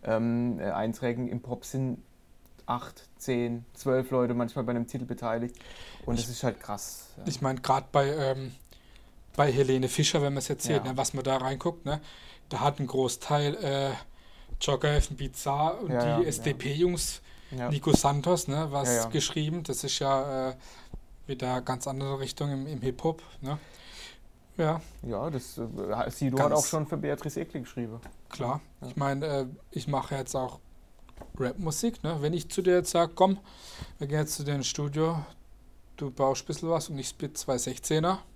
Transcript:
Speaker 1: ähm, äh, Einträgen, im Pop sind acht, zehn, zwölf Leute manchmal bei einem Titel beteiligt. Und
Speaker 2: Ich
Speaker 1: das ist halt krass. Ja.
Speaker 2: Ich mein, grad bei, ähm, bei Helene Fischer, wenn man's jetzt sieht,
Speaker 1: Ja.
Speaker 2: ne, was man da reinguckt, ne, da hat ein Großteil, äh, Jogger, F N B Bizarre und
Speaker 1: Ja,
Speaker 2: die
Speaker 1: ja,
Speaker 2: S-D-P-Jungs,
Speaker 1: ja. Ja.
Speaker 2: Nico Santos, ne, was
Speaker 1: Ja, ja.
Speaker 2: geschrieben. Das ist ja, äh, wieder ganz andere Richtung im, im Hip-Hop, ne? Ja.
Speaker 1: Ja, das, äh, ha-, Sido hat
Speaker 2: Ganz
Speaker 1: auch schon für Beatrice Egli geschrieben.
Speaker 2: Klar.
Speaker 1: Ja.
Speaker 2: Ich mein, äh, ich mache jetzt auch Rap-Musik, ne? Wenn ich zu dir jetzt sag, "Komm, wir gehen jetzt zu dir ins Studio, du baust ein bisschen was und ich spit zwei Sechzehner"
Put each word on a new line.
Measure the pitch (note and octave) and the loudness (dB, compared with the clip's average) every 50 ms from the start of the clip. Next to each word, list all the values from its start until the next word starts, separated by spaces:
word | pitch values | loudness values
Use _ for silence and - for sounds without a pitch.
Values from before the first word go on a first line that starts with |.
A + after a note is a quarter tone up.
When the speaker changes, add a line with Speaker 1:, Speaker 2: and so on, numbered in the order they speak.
| - | 0
Speaker 1:
ähm, | A2 A2 A2 A2+ A#2 A#2 A#2+ A#2+ B2 A2+ E2+ | 2 2 2 2 2 2 2 2 0 0 -2
äh, | - G2+ | -2 -2
Einträgen, | D#2 F2 G#2+ A2+ A2+ - - A#2+ A#2+ A#2+ B2+ - | 0 0 0 -2 -2 -2 -2 -2 0 0 -2 -4
im | - B2 | -4 -6
Pop | - A#2+ B2 A#2+ - | -6 -6 -8 -8 -8
sind | - - C3+ C3 C3 A#2+ - - - - _ - - - - - - - - - | -6 -4 -2 -2 -2 -4 -6 -10 -20 -20 _ -20 -20 -20 -20 -20 -20 -20 -20 -4
acht, | - B2 B2 - - - - - - - | -4 -4 -4 -4 -10 -16 -20 -20 -20 -20
zehn, | - - - B2+ A#2+ A#2+ A#2 A#2+ A#2+ A#2+ - - | -12 -4 -2 0 0 0 0 -2 -6 -8 -14 -18
zwölf | - - C3+ B2+ B2+ B2 B2+ | -4 0 2 2 2 2 2
Leute | C3+ B2+ B2 A#2+ B2 | 2 2 4 4 2
manchmal | A#2+ A#2+ A#2 - C#3+ A#2+ | 0 0 -2 -2 -4 -2
bei | A#2+ | 0
einem | A#2+ A#2+ A#2+ | 0 0 -2
Titel | - - B2+ B2 | -2 -4 -8 -4
beteiligt. | - A#2+ - A#2+ A#2 A2+ A#2 A#2+ B2 A#2+ - - - - - - - - - - | -4 -6 -4 -2 -2 0 0 -2 -4 -6 -12 -18 -18 -16 -16 -16 -16 -16 -10 -4
Und | - A#2+ | -2 0
Speaker 2:
Ich | A#2 A#2 | 0 0
Speaker 1:
das | A#2+ | -2
ist | B2 - - | -4 -2 -2
halt | B2 - - | -2 -2 -2
krass. | - - G#2 G2+ - - - - - - - | -8 -8 -8 -8 -8 -10 -12 -14 -16 -18 -18
Ja. | - - | -8 -6
Speaker 2:
Ich | F#3 C#3 - | -6 -4 0
mein, | C#3 C3 C3 C3+ | 0 0 0 0
grad | - - C3 C3+ C3+ - - | 2 4 4 4 2 4 4
bei, | C#3+ C#3 C#3 | 4 4 4
ähm, | D3 D#3 C#3 C3+ C3+ C3 C3+ B2+ - - - - - - - - - - - - - - - - - | 2 0 0 0 0 0 -4 -10 -12 -14 -20 -20 -20 -20 -20 -20 -20 -20 -20 -20 -20 -20 -20 -10 2
bei | - C#3+ D3 | 4 4 6
Helene | A#2+ C3+ C#3 B2+ C3 C3 C3 | 6 4 6 6 6 4 4
Fischer, | B2+ - - D#3 - - E3 | 2 2 4 2 4 4 4
wenn | C#3+ C#3+ C#3 | 2 2 0
man's | C#3 B2+ - | 0 -2 -4
jetzt | D3 - - | -4 -4 0
sieht, | A#2+ D3+ C#3 B2 | 2 2 2 2
Speaker 1:
Ja. | B2+ | 0
Speaker 2:
ne, | B2+ | -2
was | C3 B2+ - - | 0 0 0 -2
man | C3+ B2+ | -2 0
da | C3+ C3 | 0 0
reinguckt, | C3 C#3+ C3 C3+ C3 - F3 E3 - - | 2 2 0 -2 0 -2 -2 -2 -2 -4
ne, | C#3 D3 D3 - - - - - - - - - - | -4 -4 -4 -4 -12 -18 -18 -18 -20 -20 -20 -10 -6
da | - A#2 | -4 2
hat | - C#3+ C#3 - | 2 2 2 2
ein | D3 | -4
Großteil, | B2 - C3 C3 - - - - - D3+ D3 D3 C#3+ C#3+ | 0 2 2 2 2 0 -4 -2 0 2 2 2 2 0
äh, | - G3 C#3 C#3 C#3 C#3 C#3 B2+ - - - - - - - - - - - - - | 0 -2 0 0 2 2 0 -2 -4 -8 -14 -18 -20 -20 -20 -20 -20 -14 -10 -6 -2
Jogger, | - - C#3 B2+ - D3 D3 | 2 2 2 4 4 4 4
F | D3 - - | 4 4 2
N | C#3+ | 0
B | B2 C#3 C3 | -6 -6 -6
Bizarre | - - - C#3+ C#3 C#3+ D3+ E3 - | -6 -4 -2 0 2 4 4 2 2
und | A3 A#3+ D#3+ C3 | 0 -2 0 2
Speaker 1:
Ja, | A#2+ A#2+ A#2+ A#2 | 2 4 4 4
Speaker 2:
die | A#2 F3 | 4 4
Speaker 1:
ja, | |
Speaker 2:
S-D-P-Jungs, | D#3+ C#3 - - D3+ C3+ - - C#3+ C#3+ D3+ F3 F3+ F3+ D#3+ - - - - - - - - - - | 2 2 0 0 -2 -2 0 -2 -2 2 4 4 4 4 2 -2 -4 -4 -8 -12 -18 -20 -20 -14 -10
Speaker 1:
ja. | C3+ | -6
Ja. | B2+ B2 B2 | -4 0 0
Speaker 2:
Nico | D3 C#3+ - E3 D3 | 0 2 6 6 6
Santos, | - - C#3+ C#3+ C#3+ C#3 E3+ F3+ E3 - - | 8 8 4 2 4 4 2 2 2 2 -2
ne, | C3+ D3+ D#3+ D3+ | -2 0 0 0
was | C#3 C#3+ C3+ B2 | 0 0 2 4
Speaker 1:
Ja, | A#2+ A#2 A2+ | 4 2 2
ja. | A2+ | 2
Speaker 2:
geschrieben. | A2 D3+ C#3+ - - D#3 D3+ D3+ D#3+ F3 D#3+ | 0 0 0 0 0 0 0 0 -2 -4 -4
Das | - C3 - - | -4 -4 -4 -2
ist | C3+ - - | -4 -2 0
ja, | C#3+ C3+ C3+ C3+ C3+ C#3+ C3+ C3 C3 C3 | 2 4 4 2 2 0 -2 -2 -2 -2
äh, | B2+ - - - - - - - - - - - - - - | -4 -6 -14 -18 -18 -18 -16 -14 -14 -14 -14 -16 -20 -18 -8
wieder | - C#3 B2+ C3 B2+ B2+ B2+ | -8 -6 -4 -2 -2 -2 -2
ganz | B2 - B2 B2 - | 0 -2 -4 -4 -2
andere | C#3 C3+ C3+ C#3 C#3 C#3 C3+ | -4 -4 -4 -2 -2 -2 -4
Richtung | C3+ A#2+ - - D3+ C#3+ | -4 -6 -4 -4 -2 -2
im, | C#3 C3+ C3+ | -2 -2 -4
im | D3 D#3 B2+ | -4 -6 -2
Hip-Hop, | - C3+ B2+ - - D#3+ D#3 - - - - - | -2 -2 -2 0 0 0 0 0 -8 -18 -14 -10
ne? | A#2+ C3 C#3+ D3 - - - - - - - - - - - - - - - - - _ - | -6 -6 -6 -6 -8 -14 -20 -20 -20 -18 -16 -16 -16 -16 -18 -20 -20 -20 -20 -20 -20 _ -2
Ja. | - E3 D3+ D#3+ D#3+ - - - - - | 0 2 2 2 0 -4 -10 -16 -12 -8
Speaker 1:
Ja, | B2 A2+ G2 B2+ E3 | -4 -4 -2 -2 -2
das, | D3+ B2+ - - - - | -4 -4 -6 -6 -8 -8
äh, | A#2 A2+ - - G2 F#2 | -8 -6 -6 -6 -4 -2
ha-, | G#2 A2+ A#2 A2+ | -2 -2 -2 -4
Sido | - - C#3+ C3 B2+ C3+ | -2 0 0 2 4 4
hat | - - | 4 6
Speaker 2:
Ganz | C#3 D3+ | 6 4
Speaker 1:
auch | C#3+ | 4
schon | - - D#3 D#3 | 4 0 -2 -2
für | D3 E3+ | -2 -2
Beatrice | C3+ G#2+ D3 C#3+ C#3+ - D3+ - - | -2 0 -2 -2 -2 -4 -6 -4 -4
Egli | - - - D3+ | -6 -6 -6 -10
geschrieben. | A#2+ - - B2+ A#2+ A2 A2 A#2 - - - - - - | -10 -8 -6 -6 -6 -6 -6 -12 -14 -16 -18 -18 -16 -16
Speaker 2:
Klar. | - - C3+ A#2+ C3 D3 - - - - | -8 -4 -2 -2 -2 -4 -6 -12 -18 -14
Speaker 1:
Ja. | C#3 | -12
Speaker 2:
Ich | B2+ C3 | -8 -4
mein, | D3+ C#3+ C#3 C#3 C#3 | 0 0 0 2 0
äh, | D3 D#3 C#3+ C#3 C3+ B2+ D#3 - - - | 0 0 0 0 -2 -4 -6 -14 -18 -10
ich | - - - | -8 -6 -4
mache | D3 C#3+ C3 A#2+ - - | 0 0 0 0 -2 -4
jetzt | C3+ B2+ - - | -4 -4 -2 -2
auch | C3+ B2+ A#2+ - - - - - - - - - - - - - - - - - - | -2 -2 -2 -6 -12 -18 -20 -20 -20 -20 -20 -20 -20 -20 -20 -18 -18 -18 -16 -4 -2
Rap-Musik, | C3+ B2 - F#3+ F#3 D#3+ D3 - - A#3 A3+ - - | -2 -2 -2 -2 -2 -2 -2 0 0 0 -2 0 -4
ne? | D3+ E3 D3+ | -2 -2 0
Wenn | C#3+ D3+ E3 | 0 0 0
ich | F3 - - | 0 -2 -2
zu | - - F3+ | -2 2 4
dir | F#3 F3+ | 6 6
jetzt | F3+ F3 - | 6 4 4
sag, | - E3+ E3+ E3 - | 4 4 4 4 6
"Komm, | - F#3 G3 G3 - - - - - - - - - - - - - | 6 6 6 6 2 -4 -18 -20 -20 -18 -18 -14 -14 -14 -14 -8 -8
wir | D3+ | -4
gehen | C#3 D3 | 0 2
jetzt | D3+ D3+ D3+ - | 2 2 0 0
zu | - D3 | -4 -2
dir | C#3+ C#3+ | 0 0
ins | C#3 B2+ | 0 0
Studio, | - - - D3 C#3+ C#3+ D#3 D#3+ D#3+ E3+ D#3 D3 - - - - - - - - - - - - - - | -2 -2 0 -2 0 2 2 2 2 2 -2 -4 -6 -14 -20 -20 -20 -20 -20 -20 -20 -20 -20 -20 -20 -10
du | - D3 C#3 | -6 -6 -6
baust | B2 - C#3 C3+ C3 - - | 0 4 4 4 4 2 -2
ein | |
bisschen | - D3 D3 - E3 | -6 -6 -4 0 2
was | E3 D#3+ - - | 2 2 0 -2
und | D#3 | -6
ich | C3+ B2+ - | -6 -6 -6
spit | - - D3+ C#3+ - | -6 -6 -8 -6 -6
zwei | - - - C3+ A#2+ | -6 -2 0 0 0
Sechzehner" | - B2+ B2+ - - - D#3 D#3 D#3 F3 F#3+ F#3+ - - - | 0 -2 -6 -6 0 2 2 4 4 2 2 0 -4 -16 -20